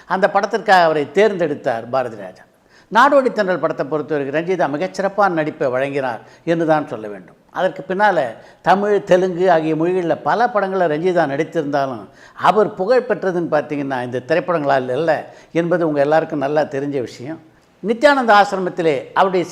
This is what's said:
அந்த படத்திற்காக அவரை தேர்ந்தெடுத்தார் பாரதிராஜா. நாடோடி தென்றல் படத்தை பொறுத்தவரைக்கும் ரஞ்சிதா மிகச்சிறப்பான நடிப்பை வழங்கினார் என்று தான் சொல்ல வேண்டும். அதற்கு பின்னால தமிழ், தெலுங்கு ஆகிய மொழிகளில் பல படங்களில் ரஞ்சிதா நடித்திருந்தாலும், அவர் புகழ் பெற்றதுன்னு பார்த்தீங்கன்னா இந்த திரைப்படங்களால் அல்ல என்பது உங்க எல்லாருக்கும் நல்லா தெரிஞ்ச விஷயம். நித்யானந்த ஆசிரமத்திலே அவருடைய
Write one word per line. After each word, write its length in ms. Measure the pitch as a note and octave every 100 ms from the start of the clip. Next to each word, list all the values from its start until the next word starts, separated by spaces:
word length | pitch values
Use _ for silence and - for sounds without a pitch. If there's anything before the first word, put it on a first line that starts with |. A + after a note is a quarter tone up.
| -
அந்த 240 | F#3+ G3
படத்திற்காக 500 | G3 G3+ A3 G3 F#3+
அவரை 240 | E3+ D#3 C#3
தேர்ந்தெடுத்தார் 680 | - G#3+ G3 E3 C#3+ C#3 A2+ A#2
பாரதிராஜா. 520 | C3 B2 A2 F#2 - - _ _ _ -
நாடோடி 380 | G3+ C4+ C#4+ B3+
தென்றல் 280 | F#3+ F#3+ F3+
படத்தை 260 | D#3 D#3 D3+
பொறுத்தவரைக்கும் 480 | D3+ D3 D3+ C#3
ரஞ்சிதா 360 | C#3+ E3+ F#3 D#3+
மிகச்சிறப்பான 640 | D3 F#3 F#3 F#3+ G3 G3+
நடிப்பை 340 | E3 D#3 D3+ C#3+
வழங்கினார் 520 | B2+ C#3 C#3 C3 A2 - - -
என்று 200 | E3+ D#3+
தான் 220 | D#3 C#3
சொல்ல 200 | B2 G#2+
வேண்டும். 280 | G2 F2 _ _
அதற்கு 340 | C#3 F#3 - F#3
பின்னால 360 | F#3 G#3 F3 B2+ A2 - -
தமிழ், 420 | - F#3 G#3 G3+
தெலுங்கு 480 | - F3+ F#3 E3+ F#3
ஆகிய 240 | E3 D#3 D#3
மொழிகளில் 420 | E3+ F#3 E3 C#3+
பல 320 | C#3+ F#3 A#3
படங்களில் 380 | G#3 G3 F#3+ F3
ரஞ்சிதா 320 | D3+ F3+ F3
நடித்திருந்தாலும், 880 | D3+ C#3 D#3 E3+ C#3+ C#3+ C3+ A#2 G2 - -
அவர் 400 | - D#3+ F#3+ G3
புகழ் 320 | G#3 F#3+ B3+ A#3+
பெற்றதுன்னு 400 | F#3+ F3+ F3 E3
பார்த்தீங்கன்னா 520 | D3+ B2 C#3+ C#3 C3
இந்த 180 | B2 B2 B2
திரைப்படங்களால் 640 | D#3+ - E3+ C#3+ C3+ B2+
அல்ல 440 | B2+ D#3+ C#3 - - -
என்பது 360 | D#3+ E3+ F3 E3
உங்க 120 | D3
எல்லாருக்கும் 400 | C#3+ D#3 D#3+ D#3
நல்லா 220 | C#3 D3+
தெரிஞ்ச 380 | D3 C3+ C#3+ C#3+
விஷயம். 400 | A2 - B2+ E3 - _ _ _ F#3
நித்யானந்த 460 | A#3 D4 C#4 A#3+
ஆசிரமத்திலே 720 | G#3 G3 F#3+ F3+ F3+ E3 C3+ -
அவருடைய 320 | - F#3+ F#3 E3